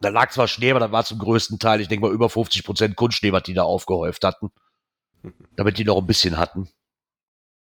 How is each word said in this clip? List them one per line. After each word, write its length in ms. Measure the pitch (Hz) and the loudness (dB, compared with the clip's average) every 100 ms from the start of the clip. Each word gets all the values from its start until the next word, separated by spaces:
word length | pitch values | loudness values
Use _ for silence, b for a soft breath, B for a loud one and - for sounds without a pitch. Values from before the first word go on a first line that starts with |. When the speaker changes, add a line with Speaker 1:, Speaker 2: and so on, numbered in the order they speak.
Speaker 1:
Da 80 | 104 | -2
lag 220 | 110 131 | 2 2
zwar 180 | - 113 | 2 -2
Schnee, 220 | - 123 | 0 0
aber 100 | 127 | 2
da 120 | 113 | 2
war 120 | 113 | 0
zum 140 | - 113 | -2 -2
größten 400 | 98 113 - 107 | 0 0 0 -2
Teil, 220 | 113 107 | 0 0
ich 80 | 101 | 0
denke 180 | 107 107 | -2 0
mal, 60 | |
über 140 | 107 113 | 2 0
fünfzig 360 | 113 113 - | 0 -2 -4
Prozent 320 | - 98 107 98 | -4 -2 -2 0
Kunstschnee, 360 | 120 - 104 | -2 0 0
was 120 | 92 | 0
die 100 | - | 0
da 80 | 92 | -2
aufgehäuft 640 | 85 92 - 92 82 - | 0 -2 -2 -2 -2 -2
hatten, 260 | 95 - 104 - _ _ _ _ _ _ | -2 -2 -8 -12 _ _ _ _ _ _
Speaker 2:
<laughs> 340 | - - _ - | -20 -20 _ -2
Speaker 1:
damit 220 | 101 101 | 0 2
die 60 | |
noch 140 | 107 98 | 2 2
ein 80 | 92 | 2
bisschen 320 | - 92 80 | 2 0 0
hatten. 300 | 85 92 95 _ _ _ _ _ _ _ _ _ | -2 -4 -10 _ _ _ _ _ _ _ _ _